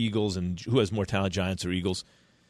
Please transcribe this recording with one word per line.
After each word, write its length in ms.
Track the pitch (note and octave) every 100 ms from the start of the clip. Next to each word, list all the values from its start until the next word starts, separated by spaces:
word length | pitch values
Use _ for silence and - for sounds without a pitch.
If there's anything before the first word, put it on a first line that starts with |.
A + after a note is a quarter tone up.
Eagles 360 | A2+ G#2+ G#2 F#2
and 220 | F2+ F2
who 180 | - B2
has 120 | G2+
more 140 | G#2+ G2
talent, 280 | G2 G2
Giants 320 | F2+ F#2 F#2 F2+
or 60 |
Eagles. 320 | F2+ F2+ F#2 - _ _ _ _